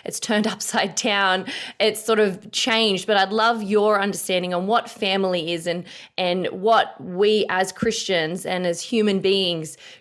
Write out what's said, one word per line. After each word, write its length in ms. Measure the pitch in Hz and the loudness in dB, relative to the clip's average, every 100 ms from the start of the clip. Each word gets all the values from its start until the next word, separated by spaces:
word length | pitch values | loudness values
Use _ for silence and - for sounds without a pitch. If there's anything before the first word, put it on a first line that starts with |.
| - | -10
it's 140 | - | -8
turned 260 | - 214 214 | -2 0 0
<laughs> 60 | |
upside 400 | 185 - - 190 | -4 -4 -2 -2
down, 540 | - 226 202 190 185 185 - - - | -2 0 2 2 0 -2 -10 -10 0
it's 260 | 214 214 - | 0 0 0
sort 140 | 220 | 2
of 320 | 202 180 - | 2 0 -8
changed. 560 | - 247 226 220 185 202 | -4 0 2 2 0 2
But 100 | 202 | 2
I'd 140 | 190 | 2
love 300 | 220 226 226 | 2 2 2
your 360 | 202 208 214 202 | 2 4 4 4
understanding 540 | 202 175 - 185 180 | 0 -2 -2 -2 0
on 140 | 180 190 | -2 0
what 240 | 233 - | 0 -2
family 640 | - 196 196 190 180 165 | -4 0 2 2 0 -2
is 120 | 170 170 | -4 -4
and, 200 | 175 175 - - - | -6 -8 -18 -12 -4
and 260 | 180 180 175 | -2 0 -2
what 440 | 185 208 220 - - | -2 2 4 2 -6
we 440 | 165 180 208 214 - | -8 0 2 4 2
as 220 | 185 190 | 0 -2
Christians 760 | - 233 220 - 175 156 185 - | -2 -2 -2 -2 0 0 -4 -4
and 220 | 185 175 | -2 -2
as 120 | 165 | -4
human 400 | - 226 214 190 | -2 0 2 2
beings 540 | 190 196 180 165 156 - - - | 2 2 0 -2 -6 -12 -20 -16